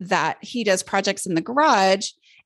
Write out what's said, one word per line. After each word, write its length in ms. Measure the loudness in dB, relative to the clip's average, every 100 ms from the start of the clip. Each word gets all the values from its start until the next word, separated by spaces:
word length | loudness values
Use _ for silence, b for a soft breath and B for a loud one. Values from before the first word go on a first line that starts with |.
that 380 | -2 0 0 -4
he 220 | -8 -4
does 180 | 0 0
projects 440 | 0 -2 -2 -4 -2
in 80 | -2
the 40 |
garage 680 | -2 2 4 4 4 2 -2 -12 b b